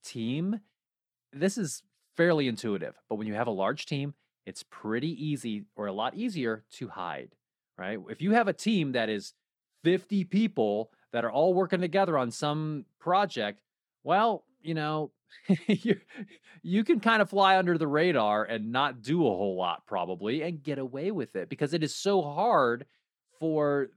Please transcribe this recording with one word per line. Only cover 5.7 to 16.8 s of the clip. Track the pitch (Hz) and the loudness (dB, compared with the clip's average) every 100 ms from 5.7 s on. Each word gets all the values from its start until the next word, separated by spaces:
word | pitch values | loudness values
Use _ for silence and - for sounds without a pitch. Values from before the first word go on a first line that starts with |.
| - | -8
or | 104 | -8
a | |
lot | 98 120 | -4 -4
easier | 185 240 175 117 110 _ | -4 -6 -4 -4 -4 _
to | - 117 | -14 -12
hide, | - 87 71 60 _ _ _ _ - | -8 -8 -8 -12 _ _ _ _ -12
right? | 92 107 92 | -8 -8 -10
If | 110 | -6
you | 180 | 2
have | 226 202 | 4 2
a | |
team | 175 214 208 143 | 0 0 0 0
that | 123 110 | 0 0
is | 104 - _ _ _ _ _ | -2 -6 _ _ _ _ _
fifty | 160 185 - 202 | 0 0 0 -2
people | 180 196 220 - 107 104 113 _ _ | 0 2 2 2 0 0 -4 _ _
that | 120 | -4
are | 117 | -2
all | 127 170 | 2 2
working | 180 185 185 | 4 2 0
together | 180 190 190 147 | 0 2 2 2
on | 123 | 0
some | - 147 151 156 151 - _ | -2 -2 -2 -4 -6 -10 _
project, | 165 185 202 - 104 101 _ _ _ _ | 0 2 2 -2 -4 -6 _ _ _ _
well, | 135 190 226 196 _ _ | 0 2 4 0 _ _
you | 160 | -6
know, | 160 151 151 147 _ _ - | -4 -2 -4 -4 _ _ -20
<laughs> | - 180 - | 0 0 2
you, | 202 233 - _ - 202 - _ - | 0 2 -2 _ -16 -16 -18 _ -16
you | 165 196 | -2 -2